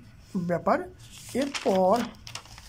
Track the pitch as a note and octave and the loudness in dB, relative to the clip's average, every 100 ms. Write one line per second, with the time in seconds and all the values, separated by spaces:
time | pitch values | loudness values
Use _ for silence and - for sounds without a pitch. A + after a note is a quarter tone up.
0 | - - - G3 E3+ E3 E3 C#4+ F4+ - | -14 -20 -10 -6 -2 0 2 0 -2 -14
1 | - - - A#3+ C#4+ - C4 F#3+ F#3 A#3 | -20 -20 -6 -4 -2 -2 0 4 4 4
2 | - - - - - - | 0 -10 -16 -16 -16 -20